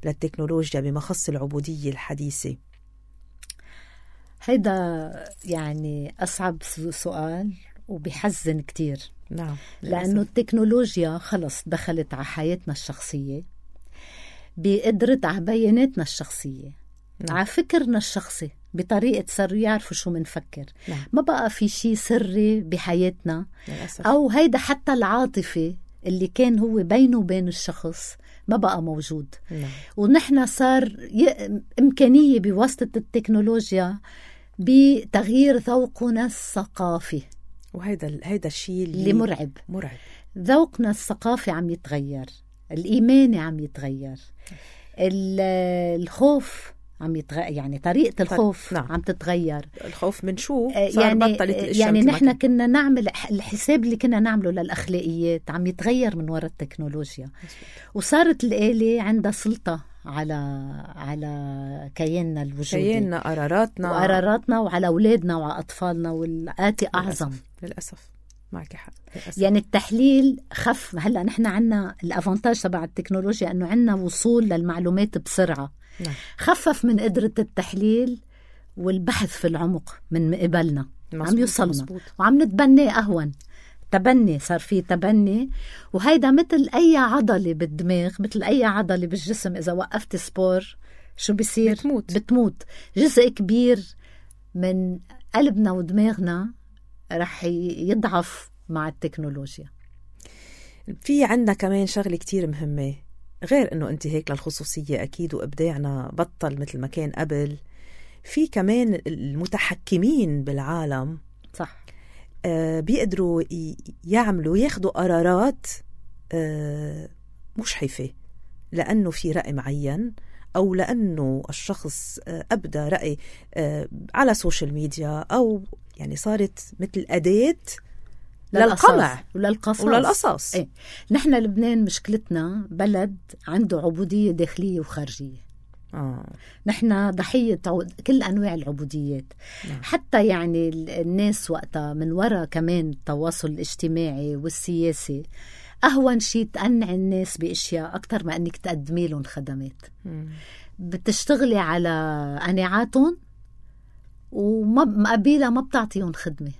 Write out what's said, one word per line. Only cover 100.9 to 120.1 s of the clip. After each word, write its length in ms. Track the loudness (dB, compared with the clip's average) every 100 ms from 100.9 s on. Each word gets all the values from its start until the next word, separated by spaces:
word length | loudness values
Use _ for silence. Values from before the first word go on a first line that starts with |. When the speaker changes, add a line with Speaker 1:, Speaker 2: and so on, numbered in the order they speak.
| -12
Speaker 1:
في 220 | 0 2
عنا 300 | 4 4 2
كمان 340 | 2 0 0 0
شغلة 300 | -2 -2 -4
كتير 300 | -4 -2 -2
مهمة، 480 | -4 -4 -4 -4 -8 -14 -20 -20 -14 0
غير 220 | 2 2
إنه 160 | -2 -4
أنت 180 | -4 -4
هيك 240 | -4 -4
للخصوصية 720 | -6 -6 -10 -8 -8 -4 -4
أكيد 300 | -4 -6 -6
وإبداعنا 800 | -6 -8 -2 -2 -2 -4 -4 -6
بطل 460 | -4 -4 -2 -6 -6
مثل 200 | -8 -8
ما 80 | -8
كان 240 | -6 -6
قبل، 460 | -4 -4 -2 -4 -6 -14 -20 -18 -18 -18 -20
في 240 | -8 -2 0
كمان 540 | 0 2 2 2 0 -4
المتحكمين 1400 | -8 -6 -6 -4 -4 -4 -6 -2 2 2 2 2 0
بالعالم. 760 | -2 -4 -4 -4 -2 -4 -4 -8 -14 -20 -20
Speaker 2:
صح. 280 | -12 -12 -12 -20 -20 -20 -20 -20 -8 -2
Speaker 1:
آه، 340 | 0 0 -2
بيقدروا 640 | 0 0 0 0 0 0 -2
ي-، 260 | -6 -10 -12 -16 -16 0
يعملوا، 500 | 2 2 0 0 2
ياخدوا 340 | 2 0 -4
قرارات، 760 | 0 2 4 4 4 2 -2 -10 -14 -14 -16 -16 -18 -8
آه، 800 | -6 -4 -6 -6 -6 -8 -10 -14 -18 -20 -20 -14 -10
مشحفة، 520 | -8 -6 -6 -6 -10 -12 -20 -18 -18 -18 -10
لأنه 400 | -6 0 2 0
في 200 | -2 -2
رأي 220 | -2 -4
معين 600 | -6 -4 -4 -4 -4 -6